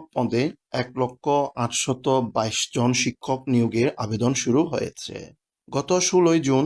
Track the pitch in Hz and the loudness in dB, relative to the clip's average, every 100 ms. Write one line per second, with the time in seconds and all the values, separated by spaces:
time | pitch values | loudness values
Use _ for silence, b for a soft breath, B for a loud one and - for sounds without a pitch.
0 | - - 117 110 147 - _ 127 123 127 | -2 -4 0 0 -2 -4 _ -6 -6 -4
1 | 123 123 151 143 139 - 120 - - 123 | -4 -4 -2 0 -2 -4 -4 -2 -4 -2
2 | 135 131 117 113 110 113 - - 120 120 | 0 0 0 -2 -2 -2 -4 0 2 2
3 | 123 120 - 131 135 120 117 110 135 - | -2 -4 -4 -4 0 2 2 2 0 -2
4 | 110 107 120 139 - 123 170 - 82 - | -4 -2 0 0 0 2 2 -2 -4 -8
5 | - - - - _ _ - 135 143 180 | -12 -12 -14 -20 _ _ -8 -6 0 0
6 | 180 185 170 165 135 135 | 2 4 6 4 4 2